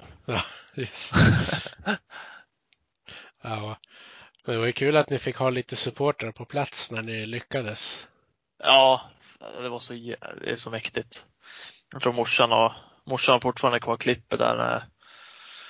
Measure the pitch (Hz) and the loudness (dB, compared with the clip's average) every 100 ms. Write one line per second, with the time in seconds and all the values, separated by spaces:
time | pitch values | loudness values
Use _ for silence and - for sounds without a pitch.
0 | - - - 113 - - - - 123 - | -20 -18 -6 -4 -4 -10 -14 -8 -8 -4
1 | - - - - - - - - - 208 | 0 6 8 8 2 -2 -6 -10 -4 -4
2 | _ - - - _ _ _ _ _ _ | _ -18 -18 -20 _ _ _ _ _ _
3 | - - - _ 117 110 104 107 _ - | -20 -20 -20 _ -8 -6 -6 -10 _ -20
4 | - - - _ - 117 117 - 135 151 | -20 -20 -20 _ -4 0 0 2 4 4
5 | 147 135 - 123 131 127 - 127 - - | 4 0 -4 0 0 0 -2 -2 -2 0
6 | 143 - 113 - 113 143 139 - - 113 | 0 0 -6 -10 -8 -4 -4 -4 -8 -8
7 | 110 110 107 117 - 135 110 107 - - | -8 -8 -8 -8 -6 -6 -6 -6 -8 -10
8 | - _ _ _ _ - - 135 131 127 | -16 _ _ _ _ -6 4 6 6 2
9 | - _ - - - - 123 120 - 120 | -4 _ -20 -20 -16 -12 -10 -10 -10 -12
10 | 117 110 - - - 117 - 113 - - | -10 -12 -12 -12 -8 -6 -6 -8 -6 -8
11 | 117 - - _ - - - - _ 135 | -8 -14 -20 _ -20 -18 -18 -20 _ -4
12 | 123 120 113 - 117 113 113 - - _ | -2 0 0 4 6 6 6 2 -20 _
13 | - 131 - 127 127 123 135 120 120 117 | -6 -2 4 4 4 2 2 2 0 -2
14 | - 120 - 117 120 - - - - _ | 0 -2 0 0 2 2 0 -2 -4 _
15 | - - - - - - - | -20 -20 -20 -20 -20 -18 -18